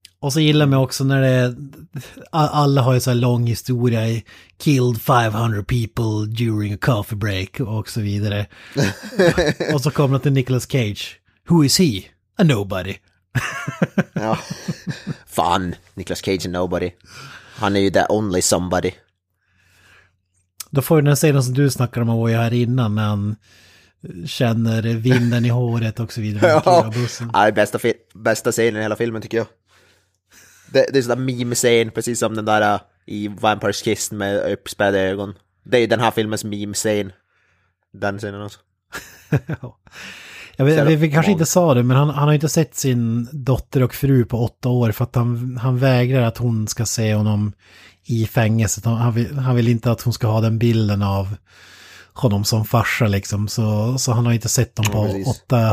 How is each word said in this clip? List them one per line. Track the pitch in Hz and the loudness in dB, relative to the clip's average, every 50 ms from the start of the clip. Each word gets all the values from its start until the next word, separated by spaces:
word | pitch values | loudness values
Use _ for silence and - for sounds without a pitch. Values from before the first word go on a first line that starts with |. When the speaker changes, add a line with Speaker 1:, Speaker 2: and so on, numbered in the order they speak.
| - - _ _ | -20 -20 _ _
Speaker 1:
Och | - 143 131 | -6 -2 0
så | 160 | 2
gillar | 156 151 151 151 151 | 2 4 4 4 4
man | 139 135 135 | 4 4 2
också | 135 127 - - 135 | 2 0 -2 -2 -2
när | 135 139 135 135 | 0 2 2 2
det, | 131 131 127 123 123 123 123 147 135 - - - - - 139 - - - - - - - | 2 2 2 2 0 -2 -8 -14 -18 -18 -20 -20 -18 -18 -18 -18 -18 -20 -20 -16 -6 0
a-, | 165 151 147 - | 0 0 2 2
alla | 147 147 143 139 143 120 | 2 2 4 4 2 2
har | 131 131 | 2 2
ju | 123 | 2
så | - 135 | 2 0
här | 123 | 0
lång | 120 120 123 123 120 120 | 2 2 2 0 0 0
historia | 117 113 - - - 127 120 120 123 117 113 110 113 | -2 -2 -4 -4 -4 -2 0 0 0 0 0 0 -2
i | 113 113 - - - - - _ _ | -2 -4 -6 -10 -18 -20 -20 _ _
"killed | _ - 160 147 135 123 123 117 113 - | _ 0 2 2 4 2 2 0 -2 0
five | - 139 120 117 110 | 2 2 2 2 2
hundred | 104 110 117 113 110 101 95 | 0 0 -2 -2 -2 -2 -4
people | - 131 120 113 104 - - 117 110 107 107 107 107 110 113 120 | -2 -2 -2 -2 -2 -4 -4 -2 -2 -2 -2 -4 -4 -4 -2 -2
during | 117 110 104 104 104 101 | -2 0 -2 -2 -4 -4
a | 101 | -2
coffee | - - 127 104 104 - 117 | 0 0 0 0 -2 -6 -6
break" | 101 104 107 98 95 95 - - - | -6 -4 -4 -4 -4 -6 -8 -8 -8
och | 139 101 110 110 101 - | -6 -4 -4 -6 -6 -6
så | - 123 | -6 -6
vidare. | 104 104 101 101 104 107 101 104 104 - - - - - - - 147 98 98 - - 214 | -4 -4 -2 -2 -2 -2 -2 -4 -6 -6 -10 -18 -20 -8 -4 -2 -2 -2 -2 -6 -12 -6
Speaker 2:
<laughs> | - 214 190 170 160 - 170 151 143 - - - 156 | 0 2 2 4 4 2 0 0 0 -2 -2 -2 -2
Speaker 1:
Och | 147 | 0
så | 127 151 | 0 0
kommer | - - 147 131 135 135 | 0 2 2 2 2 0
det | - | 2
till | 143 139 | 2 2
Nicolas | 135 127 - 127 123 - - | 2 2 0 -2 -2 -2 -2
Cage. | - 139 120 104 101 - - - - - _ _ _ _ _ - | -2 -2 -2 -2 -4 -8 -10 -14 -14 -18 _ _ _ _ _ 2
"Who | 170 170 147 | 4 4 4
is | 135 - - | 4 4 4
he? | 190 156 107 92 - - _ _ _ _ _ - | 4 2 2 -2 -8 -14 _ _ _ _ _ 2
A | 208 | 2
nobody." | 160 139 101 101 95 101 92 92 95 98 - | 2 2 2 -2 -4 -6 -6 -6 -8 -10 -12
<laughs> | _ _ _ _ _ _ - 123 - - - - - - - - - - - - - - _ | _ _ _ _ _ _ -6 -6 -4 -4 -8 -10 -10 -10 -4 -4 -4 -2 -2 -4 -4 -4 _
Speaker 2:
Ja. | - - 220 220 - - - - - - - - - - 190 - - - - - - - | -6 -4 -4 -4 -4 -6 -10 -14 -12 -10 -12 -12 -10 -10 -12 -12 -10 -12 -12 -12 -12 -14
Fan, | - - - 82 85 87 98 92 87 85 - _ _ _ | -8 -4 -2 0 0 0 0 -2 -4 -6 -10 _ _ _
Nicolas | - 90 - 90 - - | -14 -10 -8 -8 -6 -2
Cage | - 95 92 80 | -2 -2 -2 -2
är | 92 | -4
nobody. | 87 87 90 90 90 87 85 87 - _ _ - - - - - - - - - - | -4 -4 -2 -2 -2 -2 -4 -4 -6 _ _ -20 -20 -20 -20 -20 -20 -20 -20 -20 -8
Han | - 110 101 101 | -4 -2 0 2
är | 101 | 2
ju | 98 98 | 2 4
the | 85 98 90 - | 4 2 2 2
only | 101 107 110 104 87 90 92 | 2 0 0 0 0 0 0
somebody. | - - 90 90 90 87 90 87 92 - - _ _ _ _ _ _ _ _ _ _ _ _ _ _ _ _ _ _ _ _ _ _ _ _ _ _ _ _ _ _ _ - - - | 2 0 0 0 0 -2 -2 -2 -2 -6 -8 _ _ _ _ _ _ _ _ _ _ _ _ _ _ _ _ _ _ _ _ _ _ _ _ _ _ _ _ _ _ _ -18 -16 -4
Speaker 1:
Då | - 139 127 | -4 -2 0
får | - 170 | 4 4
du | 156 143 | 4 4
den | 143 147 | 4 4
scenen | 135 - 160 139 139 127 | 4 4 2 2 2 0
som | 127 127 | 0 0
du | 135 143 139 | 2 2 2
snackade | 123 - 123 113 - 120 117 | 2 0 -2 -2 -2 -2 -2
om | 113 | 0
och | 117 113 | 0 0
var | 113 113 | 0 0
ju | 113 | 0
här | 117 117 117 117 | 0 0 0 0
innan, | 120 120 110 123 131 123 107 104 | 0 0 0 0 0 0 0 0
när | 107 107 | 0 0
han | 104 104 101 101 104 104 - _ _ _ _ _ _ _ _ _ _ _ _ - 170 - 180 170 | 0 0 -2 -2 -4 -6 -8 _ _ _ _ _ _ _ _ _ _ _ _ -18 -18 -14 -12 -12
känner | 156 - - 131 117 113 113 113 113 113 113 107 | -10 -4 -2 0 0 0 0 0 0 0 -2 -2
vinden | 117 117 113 110 127 127 123 120 120 120 120 117 | -2 -4 0 2 2 2 4 2 2 0 0 0
i | 120 | 0
håret | 117 123 127 117 117 117 110 110 104 - | 0 0 0 0 -2 -2 -2 -4 -4 -6
och | 117 107 - | -8 -8 -6
så | 120 | -6
vidare. | 107 107 104 104 185 175 | -6 -6 -2 2 2 4
Speaker 2:
<laughs> | 156 156 151 | 4 4 4
Ja. | 196 180 170 131 113 107 | 4 4 4 4 2 -2
Speaker 1:
Bussen. | 120 120 117 - - 117 120 120 | -4 -4 -4 -6 -10 -8 -2 2
Speaker 2:
Ja, | 92 | 4
det | 104 107 | 4 4
är | 104 | 4
bästa | 104 104 104 - 113 | 2 0 0 0 -2
fi-, | - 120 107 - _ _ _ | -2 -2 -2 -2 _ _ _
bästa | 92 110 113 110 - - 120 110 | -4 -2 -2 -2 0 -2 -2 0
scenen | - 113 117 107 107 | 2 0 0 0 0
i | 110 | -2
hela | 107 107 | -4 -2
filmen, | - 120 120 113 110 107 | -2 -2 -4 -4 -6 -8
tycker | 110 - 113 | -4 -4 -4
jag. | 113 - _ _ _ _ _ _ _ _ _ _ _ _ _ _ _ _ _ - - - _ _ _ - - | -4 -4 _ _ _ _ _ _ _ _ _ _ _ _ _ _ _ _ _ -20 -20 -20 _ _ _ 0 2
Det, | 135 131 - - | 2 2 4 2
det | 135 | 0
är | 123 | 0
sån | 120 120 123 | 0 -2 -2
där | 131 131 131 | -2 -4 -4
meme-scen, | 120 123 120 120 - - 120 120 117 113 110 | -4 -4 -4 -2 0 2 4 4 4 2 0
precis | - 113 110 120 120 110 | -4 -6 -6 -4 -4 -2
som | 120 110 110 | -2 -2 -4
den | 110 107 | -4 0
där, | 107 107 107 107 104 104 | 0 2 4 4 2 2
äh, | 98 - _ _ _ _ | 0 -4 _ _ _ _
i | - 104 104 104 104 | -12 -8 -8 -8 -8
Vampires | 104 90 110 110 107 101 - 104 101 - - | -6 -2 0 0 0 0 -2 -2 -4 -2 -2
Kiss | 113 107 - - - 110 | -2 -2 -2 -4 -8 -6
med | 104 101 101 101 101 - 87 101 | -4 -2 -2 -2 0 -2 -2 -4
uppspärrade | - _ - - - 104 101 98 98 | -4 _ -12 -4 0 0 2 2 2
ögon. | 95 95 98 101 101 101 98 - _ _ _ _ _ | 0 0 -2 -4 -6 -8 -10 -14 _ _ _ _ _
Det | - - | 0 2
är | 123 | 2
ju | 117 | 4
den | 110 113 113 | 4 2 2
här | 123 113 | 2 2
filmens | 107 - 110 107 110 107 - | 2 0 -2 -2 -4 -6 -6
meme-scen. | 110 104 101 104 101 101 - - 110 107 104 101 98 98 _ _ _ _ _ _ _ _ _ _ _ _ _ _ _ - | -8 -8 -8 -8 -8 -8 -4 -2 -2 -2 -2 -2 -6 -10 _ _ _ _ _ _ _ _ _ _ _ _ _ _ _ -12
Den | 101 101 101 98 101 | -6 -4 -4 -4 -4
scenen | 107 104 101 101 104 | -8 -10 -10 -10 -12
också. | 101 - - _ _ _ _ _ _ - - - - - - - _ | -14 -14 -18 _ _ _ _ _ _ -18 -16 -16 -18 -20 -20 -6 _
Speaker 1:
<laughs> | - 131 - - 160 - - | -2 -2 -2 -4 -10 -10 -12
Ja. | 120 - _ _ _ - - - - - - - - - - - - - | -16 -20 _ _ _ -20 -20 -18 -18 -18 -20 -20 -20 -20 -20 -20 -16 -4
Jag | - 135 | 0 2
vet, | 143 156 156 | 4 4 4
Speaker 2:
Så | 143 | 4
Speaker 1:
vi, | 151 160 | 4 4
vi | 147 156 160 | 4 2 2
kanske | 143 160 160 202 | 2 2 4 4
Speaker 2:
jävla | 202 160 | 2 2
Speaker 1:
inte | 160 | 0
sa | - - 185 175 165 139 | 2 2 4 4 4 4
det, | 123 120 | 4 4
men | 123 131 | 4 4
han, | 135 143 151 | 4 4 2
han | 143 143 143 147 | 2 0 2 2
har | 151 | 2
inte | 147 147 151 | 2 2 0
sett | - 175 156 - - | 0 0 0 0 -4
sin | - - 135 127 120 117 113 113 120 120 113 147 151 127 | -4 -2 0 0 0 0 0 -2 -2 -4 -6 -8 -6 -2
dotter | 135 131 120 - - - 139 127 | -2 -2 -2 -2 -2 0 0 0
och | 117 - | 0 0
fru | - - 139 139 131 117 | -2 0 4 4 4 4
på | - - 113 120 | 2 0 -2 -2
åtta | 107 - _ - 123 | -4 -4 _ -2 0
år | 123 123 120 113 104 | 0 2 2 0 0
för | - 123 | -2 -4
att | - - | -2 0
han, | 127 120 120 120 117 123 127 127 123 113 | 0 0 0 -2 -4 -6 -8 -8 -4 -2
han | 131 127 123 | -2 0 2
vägrar | 131 135 127 123 123 123 131 131 120 | 2 4 4 4 2 2 2 2 2
att | 117 113 - | 0 0 -2
hon | 120 123 117 110 107 104 | -2 -2 0 0 -2 -4
ska | - - 113 | -4 -4 -4
se | 107 - - 113 107 107 | -4 -2 -2 0 0 2
honom | 107 107 107 104 104 104 104 98 - _ _ - - - - _ _ _ | 2 2 2 2 0 0 -2 -4 -8 _ _ -20 -20 -20 -20 _ _ _
i | - 120 113 113 | -4 -2 -2 -2
fängelset. | 107 - 123 117 107 110 113 110 98 - - - | -2 0 0 0 2 2 2 0 0 -2 -2 -2
Han, | 117 117 | -2 0
han | 113 120 120 110 | 0 0 0 0
vill, | 117 117 - 147 139 | 0 -2 -2 -4 -4
han | 131 131 123 | -2 0 2
vill | 123 117 120 | 2 2 2
inte | 120 113 - 123 | 2 2 0 0
att | 113 - | -2 0
hon | - 120 113 | -2 -4 -2
ska | - - | -2 -2
ha | 110 110 113 | 0 0 2
den | 113 113 113 113 | 2 2 2 2
bilden | 113 117 113 113 110 104 104 101 101 | 2 2 2 2 2 2 0 0 0
av | 98 98 98 98 98 101 - _ _ _ - - - - - - - - - - _ _ | 0 0 -2 -2 -4 -8 -10 _ _ _ -20 -20 -20 -20 -20 -20 -20 -20 -20 -20 _ _
honom | - - 113 101 98 107 | -2 0 0 2 2 0
som | - - 110 107 | 0 0 0 0
farsa, | - - 117 107 - - - 127 | 2 2 2 2 0 0 0 0
liksom. | 107 98 98 98 - - 101 104 104 | 2 2 0 -2 -4 -4 -4 -4 -4
Så, | - - 110 110 107 104 107 117 127 127 | -2 -2 0 0 0 0 0 -2 -2 -2
så | - - 120 | -2 0 0
han | 117 120 | 2 2
har | 117 117 | 2 0
inte | 113 - 113 | 0 0 -2
sett | - - 117 - _ | 0 0 0 -2 _
dem | - 107 104 | -2 -2 0
Speaker 2:
Ja, | 101 | 0
Speaker 1:
på | 110 104 | 0 0
Speaker 2:
precis. | 101 98 98 98 131 | 0 -2 -2 -2 -4
Speaker 1:
åtta | 113 - - - 131 120 113 110 | -4 -4 -2 0 2 2 4 2